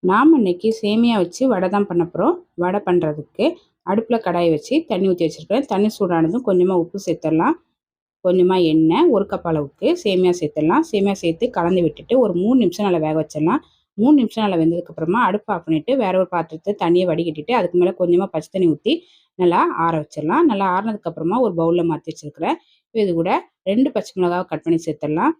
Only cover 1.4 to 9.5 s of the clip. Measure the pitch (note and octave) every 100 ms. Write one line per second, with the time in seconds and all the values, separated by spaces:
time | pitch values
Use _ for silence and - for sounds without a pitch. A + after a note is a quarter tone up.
1.4 | C4 G3+ F#3 G3+ G3+ F3 E3+ - G3+ F4
2.4 | - - F3+ G3 G3 F3 D#3+ D3+ D3 -
3.4 | C4 F4 _ _ - G3+ A3+ A#3 G#3 F3
4.4 | E3+ D#3 - C#4+ E4 F#3 F#3+ F3+ E3 D#3
5.4 | D#3+ A3 D4 F#3+ G#3+ - F#3+ E3+ D#3+ A3
6.4 | B3+ F#3 F3+ F#3 E3 G3+ F#3+ D#3 D#3 D#3+
7.4 | G3+ E4+ _ _ _ _ _ _ F#3 F3+
8.4 | F3+ F#3 E3 D#3 D#3+ F#3+ E4+ G#3+ - F#3+
9.4 | C#3